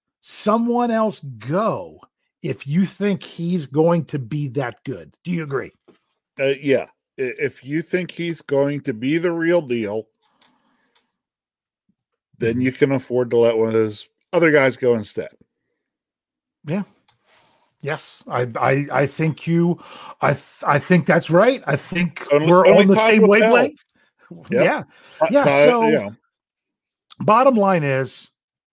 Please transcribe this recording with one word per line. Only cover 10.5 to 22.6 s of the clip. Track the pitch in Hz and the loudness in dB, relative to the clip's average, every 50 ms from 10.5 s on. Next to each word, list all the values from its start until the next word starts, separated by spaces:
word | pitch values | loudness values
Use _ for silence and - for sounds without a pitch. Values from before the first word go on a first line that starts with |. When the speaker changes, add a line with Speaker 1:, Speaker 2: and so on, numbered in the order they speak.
| _ _ _ _ _ _ _ _ _ _ _ _ _ _ _ _ _ _ _ _ _ _ _ _ _ _ _ _ _ _ _ _ _ _ _ _ _ | _ _ _ _ _ _ _ _ _ _ _ _ _ _ _ _ _ _ _ _ _ _ _ _ _ _ _ _ _ _ _ _ _ _ _ _ _
Speaker 2:
then | _ 117 113 117 | _ -4 -4 -2
Speaker 1:
Mm-hmm. | 127 | -2
Speaker 2:
you | 127 131 | -2 -2
can | 127 - 147 139 | 0 0 0 0
afford | 139 123 - - 120 123 123 117 | 0 -4 -4 -4 -2 -2 -2 0
to | 120 | 2
let | 117 117 117 113 | 2 2 2 2
one | 110 113 | 0 -2
of | 113 110 | 0 0
those | 113 110 107 107 - - _ _ _ _ _ - | 0 0 0 -4 -10 -16 _ _ _ _ _ 0
other | 170 170 156 | 2 2 4
guys | 147 143 135 131 127 | 4 4 4 2 0
go | - 131 120 120 | 0 0 0 0
instead. | 110 104 - - 107 82 - - _ _ _ _ _ _ _ _ _ _ _ _ _ _ _ _ _ _ _ _ _ _ _ _ _ _ | 0 -2 -6 -10 -10 -10 -10 -16 _ _ _ _ _ _ _ _ _ _ _ _ _ _ _ _ _ _ _ _ _ _ _ _ _ _
Speaker 1:
Yeah. | 143 170 208 185 - _ _ _ _ _ _ _ _ _ _ _ _ _ _ _ _ _ _ | -6 -6 -6 -6 -8 _ _ _ _ _ _ _ _ _ _ _ _ _ _ _ _ _ _
Yes. | - 139 156 147 - - - - - | -8 -8 -8 -8 -10 -16 -20 -20 -12
I, | - 151 123 123 120 113 | -6 -4 -4 -4 -4 -4
I, | 123 123 127 135 143 143 143 | -2 -2 0 0 0 -2 -2
I | 135 131 143 | -2 -2 -2
think | 139 - - 160 160 143 - - | -2 -2 -4 -4 -4 -4 -6 -4
you, | 165 170 170 170 175 165 - - - - - - - - - | -2 0 0 2 0 -2 -4 -8 -16 -20 -20 -20 -20 -8 -4
I | 139 139 143 | -2 -2 -2
th-, | 135 - - - - - | -2 -6 -14 -18 -6 -2
I | 175 143 143 | -2 0 0
think | - - 180 170 - | 2 2 2 2 2
that's | - 156 170 - - | 2 0 0 0 2
right. | 160 180 220 254 277 - - | 2 4 4 4 2 0 -2
I | - - | -4 -4
think | - - - 190 175 180 160 - - - - | -4 -6 -8 -4 -4 -4 -4 -6 -10 -2 0
Speaker 2:
Only, | 143 147 156 | 0 2 4
Speaker 1:
we're | 165 175 185 | 4 6 6